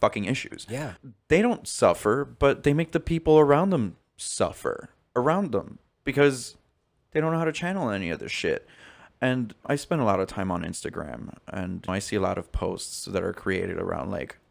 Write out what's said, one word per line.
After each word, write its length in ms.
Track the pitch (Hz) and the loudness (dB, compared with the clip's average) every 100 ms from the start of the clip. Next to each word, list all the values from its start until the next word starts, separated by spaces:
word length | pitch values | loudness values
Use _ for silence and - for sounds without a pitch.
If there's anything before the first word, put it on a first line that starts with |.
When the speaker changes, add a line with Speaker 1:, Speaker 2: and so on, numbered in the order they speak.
Speaker 1:
fucking 240 | 110 110 98 | 0 2 -2
issues. 420 | 131 - - - | -4 -6 -14 -10
Speaker 2:
Yeah. 240 | 127 147 87 131 - _ | -8 -8 -12 -18 -20 _
Speaker 1:
They 120 | 165 | 4
don't 260 | 240 233 - | 4 0 -6
suffer, 580 | - 104 87 107 127 135 | 2 4 4 2 0 -2
but 380 | - 139 - | 2 2 4
they 100 | 147 | 2
make 180 | 147 165 | 2 0
the 80 | 160 | -2
people 400 | - 165 160 156 | -2 -2 6 8
around 300 | 147 143 196 | 8 6 6
them 260 | 170 101 - _ _ | 2 0 -6 _ _
suffer 720 | - - 90 - - - - _ _ 123 | -10 -2 -2 0 -6 -6 -10 _ _ 0
around 360 | 131 180 190 | 2 2 0
them 260 | 110 73 - _ _ | -2 -4 -12 _ _
because 540 | - 139 143 131 117 - _ _ _ _ _ | -4 4 6 4 -4 -16 _ _ _ _ _
they 100 | 156 | -2
don't 100 | 160 | 0
know 80 | 165 | 0
how 60 | 160 | 0
to 60 | |
channel 360 | 151 175 196 131 | -2 -4 -2 -2
any 200 | 101 87 | -2 -4
of 100 | 82 | -6
this 120 | - | -6
shit. 360 | - 87 67 - - - - - _ | -4 -2 -2 -6 -20 -20 -20 -20 _
And 320 | 127 127 113 - - | -2 -2 -4 -8 -4
I 100 | 143 | -4
spend 260 | - 165 | -2 0
a 40 | 113 | 2
lot 140 | 95 | 2
of 80 | 95 | 0
time 220 | - 95 | -4 -4
on 120 | 87 | -4
Instagram, 720 | 85 - - - 76 58 - - - | -6 -8 -8 -8 -10 -10 -14 -16 -12
and 360 | - 92 92 - | -8 -8 -8 -6
I 100 | 95 | -6
see 160 | - 104 | -2 -2
a 60 | |
lot 160 | 92 95 | 0 -2
of 140 | - | -4
posts 540 | - 92 90 - - - | -4 -4 -4 -10 -12 -6
that 160 | 95 | -4
are 100 | 90 | -4
created 440 | 85 - 92 90 85 | -4 -2 -2 -2 -4
around, 340 | 90 85 78 | -4 -4 -4
like, 260 | 90 65 - _ | -6 -8 -14 _